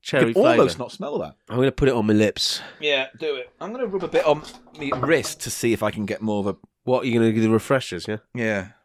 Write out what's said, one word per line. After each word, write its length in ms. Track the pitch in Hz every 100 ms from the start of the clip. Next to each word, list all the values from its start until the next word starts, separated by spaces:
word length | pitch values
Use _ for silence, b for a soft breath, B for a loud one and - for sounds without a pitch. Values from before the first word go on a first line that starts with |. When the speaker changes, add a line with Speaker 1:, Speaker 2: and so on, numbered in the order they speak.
Speaker 1:
cherry 320 | - 147 117
Speaker 2:
could 40 | 117 277
almost 300 | - 160 -
Speaker 1:
flavour. 40 |
Speaker 2:
not 120 | 120
smell 260 | - 147 165
that. 160 | 76 - _
Speaker 1:
I'm 80 | 113
gonna 140 | 131
put 180 | - 135
it 40 | 120
on 100 | 107
my 60 |
lips. 480 | 107 107 - - - - -
Speaker 2:
Yeah, 280 | 151 139 135 -
do 160 | 156 135
it. 160 | 123 _
I'm 120 | 175
gonna 160 | 247 233
rub 160 | 190
a 40 | 160
bit 180 | 165 156
on 160 | 151 - - _ -
my 180 | 139 143
wrist 420 | 135 160 107 -
to 80 | -
see 220 | - 120
if 100 | 107
I 80 | 107
can 140 | 107 104
get 160 | 107
more 180 | 107 104
of 80 | 101
a 80 | 95 _ _
Speaker 1:
What, 220 | - 127 131
you're 160 | 117
gonna 120 | 113
do 80 | 110
the 80 | 110
refreshers, 580 | 110 - 135 - 87 95
yeah? 100 | 107 _
Speaker 2:
Yeah. 340 | 127 113 101 95 _